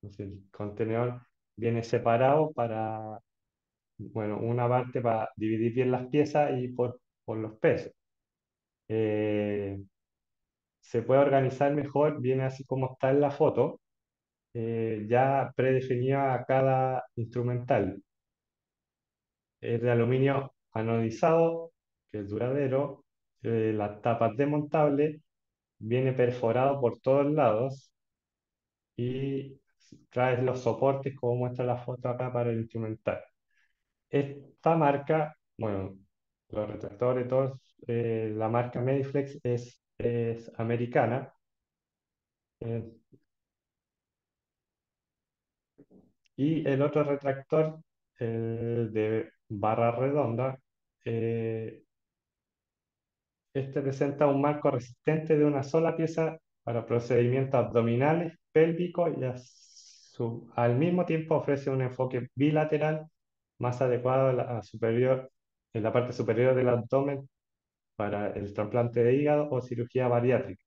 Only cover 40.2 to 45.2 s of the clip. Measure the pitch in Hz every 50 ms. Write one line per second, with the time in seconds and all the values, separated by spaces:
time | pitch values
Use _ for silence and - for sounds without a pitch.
40.2 | 117 117 113 117 - - - - 113 113 120 117 120 117 - 156 123 110 117 135
41.2 | 139 - _ _ _ _ _ _ _ _ _ _ _ _ _ _ _ _ _ _
42.2 | _ _ _ _ _ _ _ _ - 113 117 113 107 - - _ _ _ - _
43.2 | _ _ _ _ _ _ _ _ _ _ _ _ _ _ _ _ _ _ _ _
44.2 | _ _ _ _ _ _ _ _ _ _ _ _ _ _ _ _ _ _ _ _